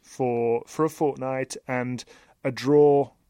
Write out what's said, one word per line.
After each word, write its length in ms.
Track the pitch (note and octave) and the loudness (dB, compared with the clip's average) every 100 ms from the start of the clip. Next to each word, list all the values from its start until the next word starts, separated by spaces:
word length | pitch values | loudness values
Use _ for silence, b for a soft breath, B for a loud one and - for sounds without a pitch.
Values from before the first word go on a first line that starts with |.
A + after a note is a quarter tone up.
for, 640 | _ - B2+ A#2+ A#2 A#2 - | _ -4 -2 0 0 -2 -4
for 180 | - D#3 | -4 -4
a 40 | |
fortnight 680 | D#3 D#3 C3 C3 C3 C3 - - | 0 -2 -2 -6 -6 -6 -10 -6
and 380 | B2+ B2 B2 - B B B C3+ | -6 -4 -8 -12 B B B -8
a 40 | |
draw 640 | A#2 B2 D3 D3 C#3+ C3 _ _ | -6 2 6 6 4 0 _ _